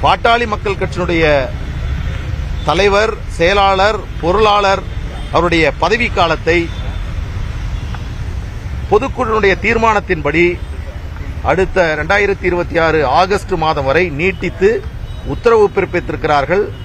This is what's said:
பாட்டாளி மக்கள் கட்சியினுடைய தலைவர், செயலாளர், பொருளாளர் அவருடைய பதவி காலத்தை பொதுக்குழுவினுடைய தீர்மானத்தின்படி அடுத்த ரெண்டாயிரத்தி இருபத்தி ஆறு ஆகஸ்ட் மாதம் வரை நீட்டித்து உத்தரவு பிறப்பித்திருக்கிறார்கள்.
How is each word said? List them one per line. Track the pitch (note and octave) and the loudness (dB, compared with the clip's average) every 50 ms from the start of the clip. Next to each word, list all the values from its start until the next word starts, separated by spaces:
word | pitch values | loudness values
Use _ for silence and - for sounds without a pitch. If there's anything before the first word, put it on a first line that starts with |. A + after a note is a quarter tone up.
| - | 2
பாட்டாளி | C#3+ F#3 F#3 - A#3+ A#3 A#3 A#3+ A3+ G#3 | 2 0 2 4 2 2 4 2 -2 -4
மக்கள் | G3+ - G#3 G3 - | -4 -2 -4 -2 -2
கட்சியினுடைய | F#3+ F3+ - F3+ F3+ E3 F3 E3 E3 D3+ D3 C#3 C3 A#2 - - - - - - - - - - - - - - - - - - - - - - - | -2 -4 -2 -4 -2 0 2 2 4 4 4 2 2 -2 -6 -8 -8 -6 -6 -4 -4 -4 -4 -2 -4 -4 -4 -6 -6 -6 -6 -6 -4 -4 -4 -2 0
தலைவர், | D3 D3+ F3 G3 G3+ G3 G3+ A3 A3 G#3+ - - - - | 0 2 4 4 4 4 4 2 2 -2 -4 -8 -8 -2
செயலாளர், | - E3 F3 G3+ G3+ G3 G3 G3 F#3+ F#3+ G#3 A3 G3+ - - - - | 2 2 4 4 4 4 4 4 4 4 2 2 0 -6 -8 -8 -4
பொருளாளர் | D#3 E3 F3+ G#3 A3 G#3 G3+ G#3 G3+ G3 G3 F#3 - - - - - - - - - - - | 0 0 2 4 4 4 4 4 4 2 2 0 -2 -6 -6 -6 -6 -6 -8 -8 -8 0 0
அவருடைய | D3+ E3 F3 E3+ E3 D#3 C#3+ C3+ - | 2 2 4 2 4 2 2 2 2
பதவி | D#3+ E3+ G#3 A3+ A#3 A#3 - | 0 0 2 0 0 0 2
காலத்தை | G3 F3+ E3 D#3+ D#3 - E3 E3 F3 F3 E3 - - - - - - - - - - - - - - - - - - - - - - - - - - - - - - - - - - - - - - - - - - - - | 2 2 2 0 0 0 2 2 2 0 -2 -6 -6 -6 -6 -6 -6 -6 -6 -6 -6 -6 -6 -6 -6 -6 -6 -6 -6 -6 -6 -6 -6 -6 -6 -8 -8 -8 -8 -8 -8 -8 -6 -6 -6 -8 -8 -10 -10 -10 -8 -8 -8 -2 2
பொதுக்குழுவினுடைய | G3 G#3+ C4 C4+ - - B3+ A3 G#3+ A3 G3+ G3 F#3 - - | 2 2 2 0 -2 -2 -2 0 2 2 4 2 2 2 2
தீர்மானத்தின்படி | G#3 A#3 A3+ A3+ A3+ G#3+ G#3 - - F#3 D#3 C#3+ C#3+ D3 E3 F3 F3 F3+ - - - - - - - - - - - - - - - - - - A#2 | 0 2 4 4 4 2 2 0 0 -4 -2 0 0 2 4 4 2 2 -2 -8 -8 -8 -8 -8 -10 -10 -10 -10 -10 -10 -8 -8 -8 -8 -4 0 0
அடுத்த | D3+ F3 F#3+ F3+ - F#3+ F3 D#3+ D#3 D3+ | 2 2 2 0 2 2 2 2 2 -2
ரெண்டாயிரத்தி | D3+ E3 G3+ G3+ G3+ G3 G3 - - F3+ | 0 2 2 2 4 2 0 0 0 0
இருபத்தி | F3 F3 E3+ - - E3+ E3 | 0 0 -2 0 0 2 2
ஆறு | D#3+ D#3 D#3+ D3 B2+ C3+ D#3+ | 2 2 2 2 2 4 2
ஆகஸ்ட் | F#3 F#3 G3+ G3 - - F#3+ E3 D#3+ | 4 2 0 -2 -2 -2 -2 0 0
மாதம் | D#3 E3 D3+ C3+ C3+ | 0 0 0 0 2
வரை | C3+ D#3+ F#3 F3+ D3 C3+ | 2 2 2 0 -2 -2
நீட்டித்து | E3 F#3+ F#3 - G3 F3 - - F#3+ G#3 A#3 - - - - - - - - - - - C#3+ | -2 -2 -2 -2 -6 -6 -2 2 2 2 2 2 -4 -8 -10 -10 -10 -10 -10 -10 -6 -6 -6
உத்தரவு | - - A#3+ A3+ A3 G#3 G3+ - | 0 2 4 4 4 4 2 2
பிறப்பித்திருக்கிறார்கள். | G3 F#3 D#3 F3 F3 D#3+ - D#3 - - D3+ D3 C#3+ C3+ C#3 F3 G3+ G#3+ - - - | -2 -2 0 -2 -4 -4 -4 -6 -4 0 0 2 2 2 2 0 0 0 -2 -6 -12